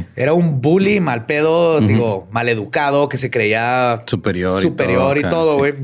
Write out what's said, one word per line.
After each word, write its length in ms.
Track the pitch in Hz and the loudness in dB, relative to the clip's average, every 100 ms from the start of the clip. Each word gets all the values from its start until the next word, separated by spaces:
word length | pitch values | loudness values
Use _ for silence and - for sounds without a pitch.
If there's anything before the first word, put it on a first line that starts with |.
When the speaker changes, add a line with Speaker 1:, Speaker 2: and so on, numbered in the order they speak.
| 87 | -6
Speaker 1:
Era 180 | - 131 | -4 0
un 280 | 165 170 139 | 2 2 0
bully 400 | 131 180 196 208 | 2 2 2 2
mal 260 | 165 120 113 | 0 -4 -4
pedo, 520 | 147 156 165 170 160 | 0 2 2 2 2
Speaker 2:
Ujú. 80 | 107 | 2
Speaker 1:
digo, 420 | 110 117 98 90 | 2 0 -2 -4
maleducado, 800 | 110 120 113 101 160 143 143 143 | -4 -2 -2 -2 -2 0 2 0
que 80 | 127 | -2
se 140 | 127 | -4
creía 720 | 123 107 107 120 127 123 117 - | 0 0 0 0 0 0 -2 -4
Speaker 2:
Superior 540 | 110 - 90 90 95 | -4 -2 -2 0 0
y 20 | |
Speaker 1:
superior 560 | 180 - - - 135 143 | 0 0 -2 0 0 0
y 40 | |
Speaker 2:
todo 60 | 147 | 0
acá. 60 | 165 | 0
Speaker 1:
todo, 220 | 165 147 | 0 2
güey, 160 | 139 139 | 0 -2